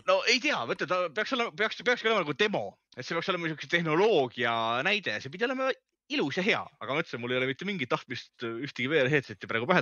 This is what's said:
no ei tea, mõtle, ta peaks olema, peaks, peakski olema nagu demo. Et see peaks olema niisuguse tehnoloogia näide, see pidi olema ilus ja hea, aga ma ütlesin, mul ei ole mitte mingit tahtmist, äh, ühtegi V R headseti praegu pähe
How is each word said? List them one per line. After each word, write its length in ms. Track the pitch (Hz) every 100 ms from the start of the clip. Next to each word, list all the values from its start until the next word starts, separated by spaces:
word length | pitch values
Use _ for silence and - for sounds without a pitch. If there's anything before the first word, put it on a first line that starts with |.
| -
no 80 | 190 -
ei 140 | 262
tea, 140 | 294 240 117
mõtle, 200 | 185 160
ta 60 | 180 175 143
peaks 160 | 214
olema, 220 | 254 233 156
peaks, 240 | 214 - 180
peakski 220 | 233 226
olema 160 | 220 147
nagu 100 | 143
demo. 260 | 214 170 98 - _
Et 160 | - -
see 80 | 170
peaks 160 | 170
olema 160 | 180 165
niisuguse 240 | 156 135
tehnoloogia 800 | 170 165 156 214 175 127 123 120 117 113 120
näide, 320 | 170 208 160 104
see 80 | 135
pidi 160 | 180 240
olema 220 | 262 262 - _ _ -
ilus 260 | 285 151 180
ja 80 |
hea, 160 | 185 147 90 -
aga 80 | 110
ma 80 | 143
ütlesin, 240 | 170 127
mul 80 | 120
ei 80 | 127
ole 80 | 131
mitte 160 | 135
mingit 240 | 185 190 127 156
tahtmist, 380 | - 123 - _
äh, 160 | 117 113 143
ühtegi 240 | - 123
V 80 | 156 127
R 20 | 147
headseti 320 | 123 104 95
praegu 200 | 113 123
pähe 80 | 180